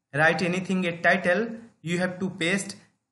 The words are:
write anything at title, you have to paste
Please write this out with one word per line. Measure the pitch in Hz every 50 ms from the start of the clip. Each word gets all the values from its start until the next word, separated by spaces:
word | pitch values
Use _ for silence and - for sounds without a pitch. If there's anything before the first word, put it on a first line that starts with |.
| _ _ -
write | 139 156 160 170 165
anything | 190 170 175 185 185 - 196 185 185 175
at | 170 170 -
title, | 175 185 190 185 180 180 190 226 233 - - - - _ _
you | - 156 175 175
have | 180 185 - -
to | 190 180
paste | - - 165 170 185 202 196 - - - - _ _ _ _ _